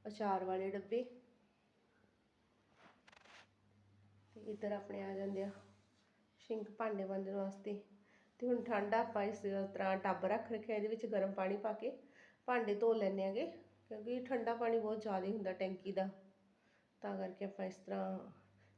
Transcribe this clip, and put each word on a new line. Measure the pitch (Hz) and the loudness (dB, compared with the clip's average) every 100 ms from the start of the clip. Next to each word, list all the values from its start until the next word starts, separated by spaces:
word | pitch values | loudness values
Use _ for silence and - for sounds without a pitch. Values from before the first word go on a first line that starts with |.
| 208 | -12
ਅਚਾਰ | 208 208 190 | 0 2 4
ਵਾਲੇ | 185 185 190 | 2 0 0
ਡੱਬੇ। | 196 196 233 247 - - _ _ _ _ _ _ _ _ _ _ _ _ _ _ _ - _ - - - - - _ _ - - - - - - | -2 0 -2 -2 -10 -20 _ _ _ _ _ _ _ _ _ _ _ _ _ _ _ -20 _ -20 -20 -20 -20 -20 _ _ -20 -20 -20 -20 -20 -20
ਤੇ | 220 | -12
ਇੱਧਰ | 214 208 208 | -8 -2 0
ਆਪਣੇ | 202 202 196 | 0 -2 -6
ਆ | 196 190 | -4 -2
ਜਾਂਦੇ | 196 190 | -2 0
ਆ | 196 202 - - _ _ _ _ _ _ - | -2 -6 -18 -20 _ _ _ _ _ _ -4
ਸਿੰਕ, | 220 208 | -4 -4
ਭਾਂਡੇ | - 220 202 190 | -4 -2 0 -2
ਮਾਂਜਣ | 196 190 196 | -2 -2 -2
ਵਾਸਤੇ। | 196 196 214 202 - - _ - _ - | -2 -4 -6 -6 -8 -20 _ -20 _ -4
ਤੇ | 247 | 0
ਹੁਣ | 240 | 0
ਠੰਡ | 233 208 208 226 | 2 0 4 2
ਆ, | |
ਆਪਾਂ | 226 208 | 2 0
ਇਸ | 202 214 202 196 196 | 0 0 -2 0 -2
ਤਰ੍ਹਾਂ | - 190 190 | 0 2 2
ਟੱਬ | 196 180 190 | 2 2 2
ਰੱਖ | 214 233 | 0 0
ਰੱਖਿਆ, | 220 214 214 | -4 -2 0
ਇਹਦੇ | 208 | 0
ਵਿੱਚ | 220 220 | -2 0
ਗਰਮ | 202 196 | 2 2
ਪਾਣੀ | 196 190 202 | 2 0 0
ਪਾ | 214 | -2
ਕੇ | 214 - - - - - _ - | -2 -4 -6 -16 -20 -20 _ 0
ਭਾਂਡੇ | 247 214 208 | 2 4 4
ਧੋ | 226 | 6
ਲੈਂਦੇ | 226 190 196 | 6 4 2
ਹੈਗੇ | 190 208 330 - - - - | 0 0 -2 -6 -18 -20 -12
ਕਿਉਂਕਿ | 214 214 247 | -8 -4 -4
ਠੰਡਾ | 254 247 226 226 | 0 0 0 2
ਪਾਣੀ | 233 226 | 4 4
ਬਹੁਤ | 214 220 | 2 -2
ਜ਼ਿਆਦਾ | 214 190 185 | 0 0 0
ਹੁੰਦਾ | 220 185 | 0 -2
ਟੈਂਕੀ | 185 190 190 190 | 0 -2 -2 -2
ਦਾ, | 190 196 - - _ _ _ _ _ _ _ | 0 0 -4 -20 _ _ _ _ _ _ _
ਤਾਂ | 208 190 | -6 -4
ਕਰਕੇ | 190 190 196 | -6 -6 -8
ਆਪਾਂ | 196 190 | -4 -6
ਇਸ | 185 | -6
ਤਰ੍ਹਾਂ | - 196 190 190 - - - _ - | -6 -4 -2 -4 -8 -18 -20 _ -20